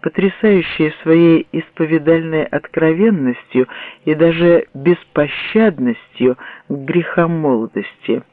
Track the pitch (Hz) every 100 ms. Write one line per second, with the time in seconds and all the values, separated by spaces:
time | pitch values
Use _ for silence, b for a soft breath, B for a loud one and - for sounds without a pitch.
0 | - - 190 - 220 196 156 - 156 -
1 | 160 165 170 165 - - - - 160 160
2 | 147 165 160 156 - 147 - - 160 160
3 | 220 196 131 123 - 127 127 B B B
4 | - 156 165 165 170 170 - 135 143 175
5 | _ - 147 - - 220 220 147 123 117
6 | _ - 127 127 B B _ 143 135 175
7 | 165 - 170 165 151 120 110 - 101 _
8 | - 117 -